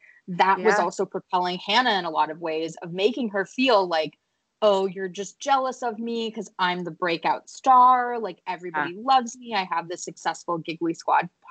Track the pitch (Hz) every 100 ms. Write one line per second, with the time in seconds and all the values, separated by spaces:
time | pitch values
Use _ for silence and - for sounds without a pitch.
0 | _ _ - 175 190 190 208 208 175 180
1 | 190 190 - 185 180 180 - 214 254 202
2 | 175 156 151 156 165 156 165 165 175 180
3 | 208 269 233 196 185 - 262 214 180 165
4 | 156 - _ _ _ _ 214 196 196 180
5 | 190 180 196 - 285 269 262 254 240 214
6 | 233 233 226 220 196 - 185 180 175 160
7 | 180 170 165 139 - - 269 254 247 254
8 | 247 240 202 180 - 175 180 156 147 185
9 | 247 262 240 254 240 214 185 165 170 175
10 | - 170 175 160 - 170 160 165 170 165
11 | - 147 170 - -